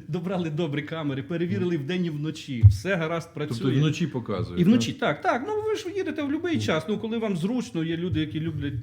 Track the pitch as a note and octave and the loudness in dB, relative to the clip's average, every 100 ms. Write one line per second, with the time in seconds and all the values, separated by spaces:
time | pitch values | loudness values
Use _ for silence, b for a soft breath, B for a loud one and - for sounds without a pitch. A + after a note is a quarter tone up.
0 | - F3 F3 F#3 E3 D3 E3 D3 D3 D#3+ | -4 -4 -2 -2 -2 -2 -2 -2 -4 -4
1 | D3 C3+ C3 E3+ F3 G3 F3+ E3 C3+ F#3 | -2 -4 -4 -2 0 0 0 0 0 -2
2 | E3+ D3 D3+ D#3 - A#2+ G#2 - F3+ F#3 | -2 -2 -4 -6 -6 8 8 8 0 0
3 | D#3+ E3 D#3+ D3 D3 A#2 C3 B2+ D3+ - | 0 -2 -4 -6 -4 0 2 4 4 2
4 | D#3+ C3 G#2 F#2 - F3+ E3+ A#3+ A3+ - | -2 -2 -4 -4 -2 4 6 6 4 0
5 | G3 - F#4 B3 F4+ G#4+ A4 G#4 F4+ G4+ | 0 0 0 0 0 -2 0 -2 -4 -4
6 | E4+ D#4+ C#4+ D4+ F4 C4+ G#3 D#3+ F#3 G#3 | -4 -4 -4 -2 -2 -2 0 0 0 -4
7 | A3+ A3+ G#3+ F3 G3 B3+ - E3 D#3+ E3 | -2 -2 -2 -2 0 -2 -4 -4 -2 -2
8 | F3 D#3 D3+ D#3 D#3+ D3+ C#3+ B2 | -2 0 -2 -2 -4 -4 -4 -4